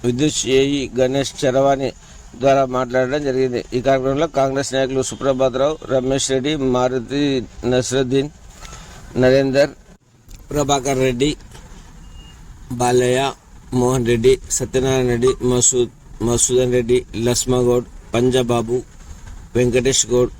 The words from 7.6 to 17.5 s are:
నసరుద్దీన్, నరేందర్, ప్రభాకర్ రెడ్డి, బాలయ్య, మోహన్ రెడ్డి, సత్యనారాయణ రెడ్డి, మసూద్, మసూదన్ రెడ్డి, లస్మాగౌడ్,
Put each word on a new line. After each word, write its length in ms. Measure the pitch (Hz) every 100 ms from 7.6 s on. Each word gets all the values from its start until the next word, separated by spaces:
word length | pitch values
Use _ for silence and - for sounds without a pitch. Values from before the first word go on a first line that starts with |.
| 120
నసరుద్దీన్, 600 | 127 120 127 131 135 147 - - - - - - - - -
నరేందర్, 500 | 127 135 135 135 147 - - - _ _ - - -
ప్రభాకర్ 520 | 143 143 143 131 135 131
రెడ్డి, 240 | 123 143 - - - - - - - - - - - - - - 120
బాలయ్య, 400 | 123 123 123 127 135 - - - - 127
మోహన్ 280 | 123 131 117
రెడ్డి, 200 | 120 120 131 - -
సత్యనారాయణ 500 | 127 131 131 131 123
రెడ్డి, 180 | 120 127 123 123
మసూద్, 420 | 123 123 131 117 - - - 113
మసూదన్ 460 | 117 - 127 123 123
రెడ్డి, 220 | 117 123 - - 117
లస్మాగౌడ్, 640 | 117 -